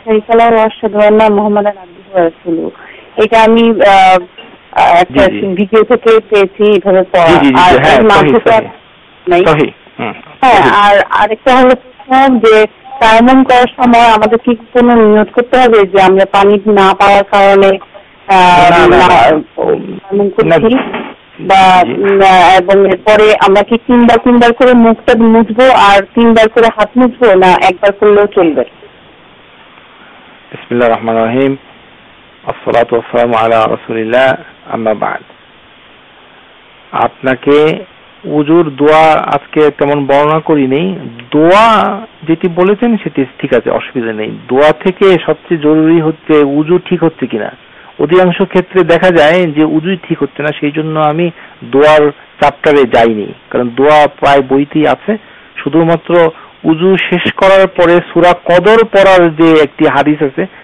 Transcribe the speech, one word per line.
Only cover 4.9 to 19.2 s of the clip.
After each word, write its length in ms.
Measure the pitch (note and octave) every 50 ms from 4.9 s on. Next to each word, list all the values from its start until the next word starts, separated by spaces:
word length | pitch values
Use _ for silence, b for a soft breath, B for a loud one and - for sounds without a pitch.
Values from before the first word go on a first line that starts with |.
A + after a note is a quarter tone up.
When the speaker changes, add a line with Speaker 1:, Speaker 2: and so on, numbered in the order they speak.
| E3+ -
Speaker 1:
একটা 240 | F3+ - B3+ C#4 -
Speaker 2:
জি, 140 | C#5 - -
জি। 80 | -
Speaker 1:
ভিডিও 360 | G4 F4+ F3+ G#3 F#3+ - A3 G#3
থেকে 360 | - B3 A3 - A3+ A3+ A3 G#3+ -
পেয়েছি 340 | G#3+ G3+ G3 F#3 - - G#3 G#3
এইভাবে 320 | G#3 F3 - G3+ F#3 F#3+ F#3
পড়া। 240 | F#3 - F3+ E3+
Speaker 2:
জি, 80 | E3 E3
জি, 100 | E3 C#3+
জি, 80 | C#3 C3
Speaker 1:
আর 180 | C3+ - - C3 B2+
Speaker 2:
হ্যাঁ, 180 | C3+ - -
Speaker 1:
এর 60 | C3 A3
মাঝে 240 | G#3+ G3 G3 -
Speaker 2:
সহি, 120 | C#3+ A#3+ A3+ -
Speaker 1:
তো 60 | -
আর 120 | A3+ A3 -
Speaker 2:
সহি। 60 | - - - _ _ _ _ _ _ _ _ -
Speaker 1:
নাই। 160 | - - F3 F#3+
Speaker 2:
সহি, 240 | E3 D3+ D3+ C#3+ - - _ _ - - -
হুম, 140 | B2 G#2+ - - - - - -
Speaker 1:
হ্যাঁ, 200 | - B3+ A3+ -
Speaker 2:
সহি। 80 | - - -
Speaker 1:
আর 200 | G#3 G#3 G#3 G3+ G3 - -
আরেকটা 420 | - G3 G#3 G#3+ A3 - - C4+ B3
হলো 180 | C4 B3+ B3+ B3+
প্রশ্ন 640 | B3+ - - - _ - - C4 C4 C4+ C4+ B3+ A3+
যে 260 | G#3+ A3+ A3 G#3+ G#3+ G#3 _ _ - - - -
তায়াম্মুম 440 | A#3 A3 A3 A3+ A#3+ B3+ C4 C4+ C4
করার 260 | - B3 B3 B3 A#3+ -
সময় 300 | - B3+ A#3+ A#3 A#3 A#3+
আমাদের 320 | A#3 A3 G#3+ A3 G#3+ A#3 A#3
কি 160 | - B3 A#3
কোনো 400 | A3+ - - - B3 A#3+ A#3+ A#3+
নিয়ত 340 | A#3 A3 G#3 G#3+ G#3+ G#3 G#3 -
করতে 240 | B3 A#3+ - C4+
হবে 220 | B3+ B3+ A#3 A3+ G#3 G3
যে 140 | F3+ F#3+ G3
আমরা 240 | F#3 F#3 F#3+ F#3+ F#3+
পানি 300 | - - G3 G3 G3+ G#3 G3+ G3+
না 260 | G#3+ G3+ G3 F#3+ F#3+ F#3+
পাওয়ার 300 | - G3+ G3+ G3+ G3+ G3
কারণে, 460 | - G#3 G3+ G3 G3 G3 G3 G3 G3 G3 F#3 - _ - - - _ _ _ -
আহ, 420 | - F#3+ F#3 F3+ F3+ F3+ F3 F3+ F3
Speaker 2:
না, 80 | E3+
না, 100 | E3+ E3
Speaker 1:
না, 100 | F3 F3+
Speaker 2:
না। 100 | F#3 -
Speaker 1:
তায়াম্মুম 1200 | F3 F3+ D3+